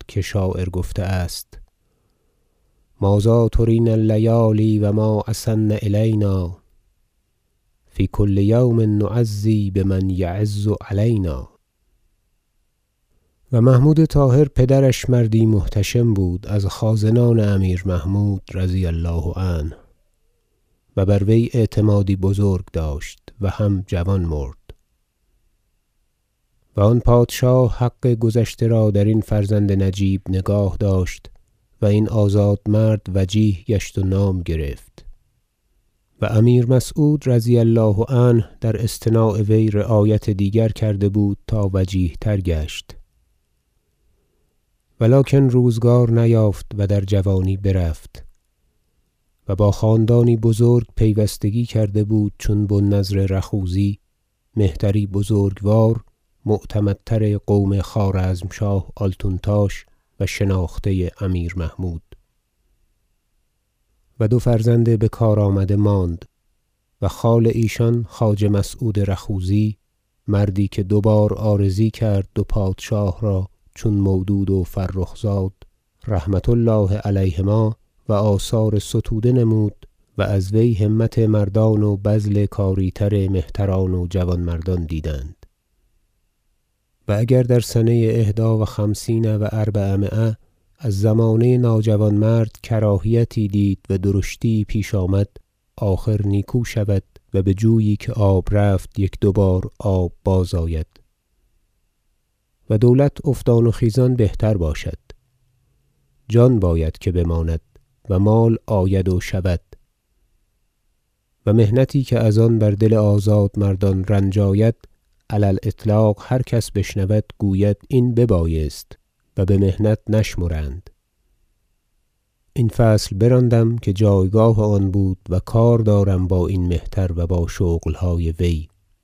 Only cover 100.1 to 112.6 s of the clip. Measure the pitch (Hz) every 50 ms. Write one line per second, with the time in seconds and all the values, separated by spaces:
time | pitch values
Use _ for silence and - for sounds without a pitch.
100.1 | - - - 98 95 92 90 - - 85 82 82 80 78 78 - _ _ _ _
101.1 | _ _ _ _ _ _ _ _ _ _ _ _ _ _ _ _ _ _ _ _
102.1 | _ _ _ _ _ _ _ _ _ _ _ - 113 107 120 120 123 131 143 139
103.1 | - - - 147 123 - - 127 117 117 117 117 110 - 123 113 101 131 123 127
104.1 | 127 117 107 92 - - 110 107 107 92 82 76 76 - - 92 - - _ -
105.1 | - _ _ _ _ _ _ _ _ _ _ _ _ _ _ _ _ _ _ _
106.1 | _ _ _ - 107 117 120 131 123 107 95 85 82 82 80 80 - - - 98
107.1 | 87 87 85 85 82 82 82 80 80 78 - _ _ _ _ _ _ _ _ -
108.1 | 95 92 101 104 110 113 113 117 113 - - - 110 95 92 95 98 95 90 95
109.1 | 90 90 - - - 92 87 92 85 - - _ - - _ _ _ _ _ _
110.1 | _ _ _ _ _ _ _ _ _ _ _ _ _ _ _ _ _ _ _ _
111.1 | _ _ _ _ _ _ - 104 104 117 113 101 117 131 135 - - 143 123 -
112.1 | 120 113 110 110 104 113 113 117 117 110